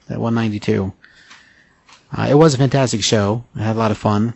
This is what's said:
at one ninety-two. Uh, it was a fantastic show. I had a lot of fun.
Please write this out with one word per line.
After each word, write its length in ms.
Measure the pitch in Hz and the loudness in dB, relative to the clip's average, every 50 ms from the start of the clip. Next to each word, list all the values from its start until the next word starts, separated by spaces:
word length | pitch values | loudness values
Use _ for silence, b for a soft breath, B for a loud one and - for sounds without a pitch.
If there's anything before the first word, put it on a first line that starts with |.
| _ - | _ -10
at 100 | 127 113 | -6 -4
one 140 | 113 117 | -2 -2
ninety-two. 640 | 113 117 113 110 104 104 - - 107 104 95 95 - _ b b b b b b b b b b b b b b b b b b b b b - - | -2 0 -2 -2 -4 -4 -4 -2 -2 -2 -2 -4 -8 _ b b b b b b b b b b b b b b b b b b b b b -12 -6
Uh, 120 | 107 110 117 | -4 0 2
it 40 | 135 | 4
was 200 | 147 160 160 131 | 6 6 4 4
a 40 | 120 | 2
fantastic 440 | 139 123 143 139 131 117 - 104 | 0 2 2 0 0 0 -2 -2
show. 420 | - - 117 107 101 101 110 117 - _ - | 0 0 2 2 2 0 0 -2 -6 _ -10
I 80 | 120 107 | -6 -4
had 120 | 110 110 | -2 -2
a 20 | 113 | 0
lot 120 | 113 107 | 0 0
of 80 | 104 - | -2 0
fun. 340 | - 113 104 104 110 117 - | 0 0 2 2 0 -2 -4